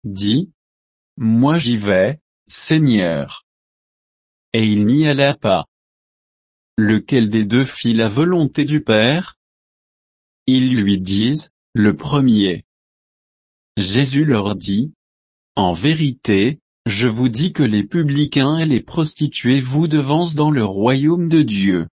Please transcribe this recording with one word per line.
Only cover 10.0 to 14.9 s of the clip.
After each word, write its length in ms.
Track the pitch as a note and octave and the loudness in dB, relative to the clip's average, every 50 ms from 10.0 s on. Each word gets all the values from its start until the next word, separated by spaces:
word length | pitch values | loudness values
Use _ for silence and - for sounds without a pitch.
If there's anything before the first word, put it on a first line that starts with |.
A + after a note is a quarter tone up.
| _ _ _ _ _ _ _ _ _ | _ _ _ _ _ _ _ _ _
Ils 280 | - C3 C3 B2+ C3 B2+ | 0 2 2 2 2 0
lui 260 | A#2 G2+ G2+ G2+ F#2 | 0 2 0 0 0
disent, « 520 | F#2 F#2+ G2 G2+ G#2+ B2 D3 D3+ - - _ _ _ _ _ | -2 -2 -2 0 0 0 -2 -4 -6 -12 _ _ _ _ _
Le 220 | A2 G#2 G#2 F#2 | 0 0 0 0
premier. » 680 | D2 - - D3 C#3+ C3+ B2+ A2+ G#2+ G2+ F#2+ E2+ - - _ _ _ _ _ _ _ _ _ _ _ _ _ _ _ _ _ _ _ _ _ _ G#2 | -4 -6 -2 0 2 4 4 4 4 2 0 -2 -6 -10 _ _ _ _ _ _ _ _ _ _ _ _ _ _ _ _ _ _ _ _ _ _ -6
Jésus 480 | F#2+ F#2+ G2 B2+ C#3+ C3 C3 C#3 D#3+ | -6 0 0 0 0 2 0 0 2
leur 280 | D3+ B2+ G#2 G2 G#2 G#2 | 2 2 0 0 -2 -6
dit, « 360 | F#2+ E2+ G2+ G2 G#2 C3 D#3 | -6 -4 -4 -2 -2 -2 -4